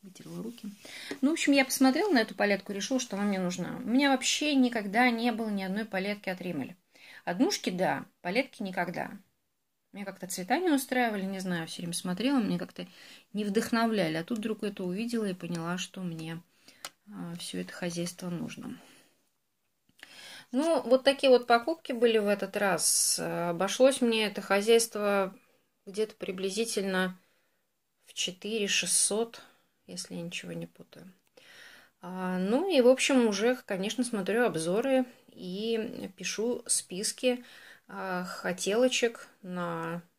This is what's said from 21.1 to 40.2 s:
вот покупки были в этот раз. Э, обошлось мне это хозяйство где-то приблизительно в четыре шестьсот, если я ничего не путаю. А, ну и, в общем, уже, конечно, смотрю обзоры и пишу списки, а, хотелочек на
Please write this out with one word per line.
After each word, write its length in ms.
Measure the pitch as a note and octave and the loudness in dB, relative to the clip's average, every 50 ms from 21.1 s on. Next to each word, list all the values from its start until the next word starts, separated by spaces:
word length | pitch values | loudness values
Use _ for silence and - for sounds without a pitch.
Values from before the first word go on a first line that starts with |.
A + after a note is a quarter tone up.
| C#4 C4+ - C4+ | 2 4 6 6
вот 160 | B3+ B3 B3 | 6 6 6
покупки 460 | - A#3+ A#3 A#3+ - E4 - _ - C4+ | 4 2 4 4 0 -4 -4 _ -8 -2
были 260 | A#3 A#3 A#3+ A3+ A3 | 2 4 4 4 4
в 100 | G#3 G3+ | 4 2
этот 280 | G#3 G3 G3+ F#3+ - | 2 0 -2 -6 -4
раз. 640 | G#3 G3+ G3 F3+ D#3+ - - - - - - - - | 0 0 2 2 2 2 2 2 2 2 0 0 -2
Э, 320 | E3+ E3+ E3+ E3+ E3+ F3 | -2 -4 -4 -2 -2 -2
обошлось 520 | E3+ E3+ F#3+ G3 G3 - B3+ C4+ C4+ C4+ B3+ | 0 0 -2 -2 4 6 6 6 6 6 2
мне 240 | A#3 A3+ A3 A3 | 2 2 2 0
это 160 | G#3 G#3 G#3 G3 | 0 -2 -6 -2
хозяйство 920 | - G3 G3+ G3+ A3 A#3 A#3 A3+ A#3 - G#3+ G#3 G#3 G3+ G3 F#3+ F#3+ G3 - _ _ _ _ _ _ _ _ _ | 0 0 2 6 6 6 6 6 2 -4 -2 0 2 2 2 0 0 -4 -14 _ _ _ _ _ _ _ _ _
где-то 280 | G3+ F#3 G3+ A3 G#3+ - | -12 -4 -4 -4 -4 -4
приблизительно 1000 | _ - F#3+ F#3 F#3 F#3+ G3 F#3+ G3+ A#3 A#3 - G#3+ F#3+ G3 F#3+ F#3 F#3 F#3 F#3 - _ _ _ _ _ _ _ _ _ _ _ _ _ _ _ _ _ | _ -10 -8 -6 -4 -4 -4 -2 -2 -4 -2 -2 -2 -2 0 0 0 0 0 -2 -8 _ _ _ _ _ _ _ _ _ _ _ _ _ _ _ _ _
в 80 | _ - | _ -8
четыре 540 | - - F#3+ F3+ - - G#3 A3 A3+ G3+ G3 | -6 -6 -6 -6 -8 -8 -6 -2 -2 0 0
шестьсот, 720 | - - - F3+ - - - - G3+ G#3+ A#3 A#3 - - - - _ _ _ _ _ _ _ | 0 0 0 2 2 2 2 2 2 0 -2 -4 -6 -18 -20 -20 _ _ _ _ _ _ _
если 280 | - F#3 F3+ - - - | -14 -12 -12 -10 -10 -8
я 80 | F2+ E3+ | -8 -8
ничего 300 | E3+ E3+ - - F3 E3+ | -8 -8 -10 -10 -8 -10
не 140 | E3 E3+ | -10 -10
путаю. 440 | E3+ _ - F3 _ - - E3 F#3 F3+ _ _ _ _ - - - - - - - - - - _ _ _ - | -12 _ -20 -20 _ -20 -20 -20 -20 -20 _ _ _ _ -20 -20 -20 -20 -20 -20 -20 -20 -20 -20 _ _ _ -14
А, 360 | F3+ F#3 F#3 F#3 F#3 F3+ F3+ | -12 -8 -4 -4 -2 0 0
ну 320 | F#3 F#3+ A3 C#4 F4+ G4 | 2 2 2 2 2 4
и, 100 | F4+ C#4 A#3 | 6 8 10
в 60 | B3 | 10
общем, 400 | C4 C4 - - C#4+ C4 A#3+ A3 | 8 8 6 4 6 6 6 6
уже, 280 | G#3 F#3+ G#3+ A#3+ B3+ B3 - | 2 2 2 2 0 0 -4
конечно, 380 | - G#3 F3+ F#3+ G#3 - - B3 | -6 -4 -2 -2 -4 -2 -2 -2
смотрю 400 | A#3+ - G#3 F#3 F#3 G3 A#3 B3 | -2 -2 -4 -2 0 2 2 2
обзоры 640 | A3 E3 D#3+ D#3+ E3+ F3+ G#3+ A#3+ C4+ C4 C4 B3+ B3 - _ _ - | 2 2 0 -2 0 0 0 2 2 2 2 2 0 -6 _ _ -20
и 840 | - - - F3+ F3+ G3 G#3+ A3+ A3+ A3 G#3+ - - - - F#3+ - | -18 -12 -10 -8 -8 -4 -2 -2 -2 -2 -2 -4 -8 -10 -12 -12 -12
пишу 460 | - F3+ - - - G#3+ A#3+ A#3+ - - | -10 -8 -6 -4 -2 -2 -2 -2 -4 -4
списки, 800 | - - - - _ F#3 F3+ G#3+ - - - - B3+ B3 B3 B3 - - - - - - - _ _ | -2 -2 -2 -2 _ -8 -4 -4 -4 -4 0 0 0 0 0 -6 -16 -20 -20 -20 -20 -20 -20 _ _
а, 360 | - G3 F#3+ F#3+ F#3 F3+ F3+ | -12 -8 -6 -4 -4 -4 -4
хотелочек 1040 | F3+ - - - F#3 F3 F3+ - F#3+ G3 A3+ B3+ B3+ B3+ - - A3+ A#3 - - - _ _ - | -6 -10 -6 -4 -4 -4 -2 -2 0 2 4 4 4 4 2 0 0 -2 -4 -18 -20 _ _ -12
на 600 | F#3 F3+ F3+ F3 E3+ E3+ E3 E3 E3 E3+ F3 E3+ _ _ _ | -10 -8 -6 -4 -4 -4 -6 -6 -6 -6 -8 -10 _ _ _